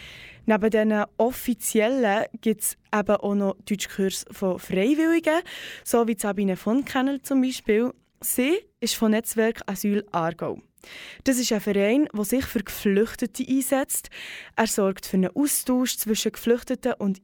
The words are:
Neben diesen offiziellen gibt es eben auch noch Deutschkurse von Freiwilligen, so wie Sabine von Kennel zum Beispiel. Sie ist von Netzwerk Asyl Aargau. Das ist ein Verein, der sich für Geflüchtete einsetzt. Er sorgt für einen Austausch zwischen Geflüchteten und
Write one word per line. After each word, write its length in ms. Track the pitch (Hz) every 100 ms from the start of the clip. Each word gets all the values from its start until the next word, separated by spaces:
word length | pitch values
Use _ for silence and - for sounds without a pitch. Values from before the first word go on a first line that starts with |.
| - - - -
Neben 240 | - 214 214
diesen 360 | 220 214 208 208 -
offiziellen 1040 | 233 247 - 233 - 220 220 269 214 208 - -
gibt 220 | 220 214
es 140 | - - -
eben 220 | 208 208
auch 200 | 202 202 202
noch 200 | 196 -
Deutschkurse 600 | - 196 - - 190 - -
von 260 | - 190 180
Freiwilligen, 840 | - 180 226 311 320 330 311 330 - - - -
so 240 | - 233 226
wie 80 | 226
Sabine 380 | 208 196 196 180
von 280 | 208 262
Kennel 380 | - 262 269 277
zum 180 | - 269
Beispiel. 520 | 262 - - 214 247 - _ _
Sie 380 | - - 269 392 - -
ist 160 | 233 -
von 160 | 220
Netzwerk 500 | 214 - 226 220 - -
Asyl 380 | 190 208 202 -
Aargau. 480 | 170 165 165 147 - _ _ - - - -
Das 160 | 269 254
ist 140 | 233
ein 80 | 214
Verein, 480 | 214 196 202 277 302
der 120 | 208
sich 200 | 202 254
für 200 | - 220
Geflüchtete 800 | - - 202 196 226 - 240 - 262
einsetzt. 640 | 269 - 269 294 - - - - - - -
Er 100 | 226
sorgt 400 | - 196 190 -
für 100 | 190
einen 140 | 185 -
Austausch 600 | 285 - - 254 247 -
zwischen 360 | 214 214 214
Geflüchteten 640 | - 233 240 - 254 247
und 280 | - 202 190